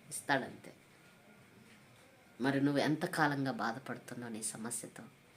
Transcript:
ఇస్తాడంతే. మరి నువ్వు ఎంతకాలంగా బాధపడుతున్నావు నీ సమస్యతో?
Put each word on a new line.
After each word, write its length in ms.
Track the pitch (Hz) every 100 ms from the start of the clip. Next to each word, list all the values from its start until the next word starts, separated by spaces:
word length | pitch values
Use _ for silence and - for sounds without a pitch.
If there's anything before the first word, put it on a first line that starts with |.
| -
ఇస్తాడంతే. 640 | - - 139 107 - - - - - - - - - - - - - - - - - - -
మరి 200 | 123 139
నువ్వు 200 | 143 143
ఎంతకాలంగా 680 | 131 151 180 - 151 139 135
బాధపడుతున్నావు 840 | 113 110 117 - 117 - 120 120
నీ 100 | 110
సమస్యతో? 600 | 110 110 110 120 - - 113 - -